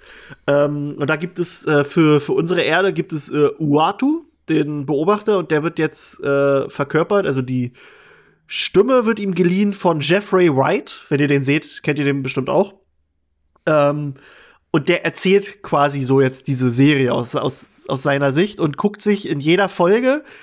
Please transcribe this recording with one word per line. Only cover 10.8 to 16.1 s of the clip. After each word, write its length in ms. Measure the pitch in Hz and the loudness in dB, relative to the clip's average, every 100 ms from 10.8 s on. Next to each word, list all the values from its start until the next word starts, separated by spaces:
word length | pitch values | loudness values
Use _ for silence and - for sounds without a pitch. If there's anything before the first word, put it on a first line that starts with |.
| - - - | -4 -14 -4
Wenn 100 | 143 | 0
ihr 80 | 143 | 2
den 140 | 143 | 2
seht, 400 | 135 147 - - | 2 -2 -2 -10
kennt 160 | - 143 | -4 -2
ihr 60 | |
den 180 | 139 139 | 0 -2
bestimmt 260 | 131 - 127 | -4 -4 -2
auch. 240 | 151 202 - _ _ _ _ _ _ _ _ - | 0 0 -4 _ _ _ _ _ _ _ _ 0
Ähm, 480 | 156 143 147 147 135 - - - _ _ | 2 2 0 -6 -10 -18 -20 -20 _ _
und 180 | 160 139 | -2 0
der 140 | 175 | -2
erzählt 580 | 165 - 185 196 202 - | -2 -2 2 2 2 -12
quasi 400 | - 151 143 143 | -4 0 0 0
so 180 | 127 | 0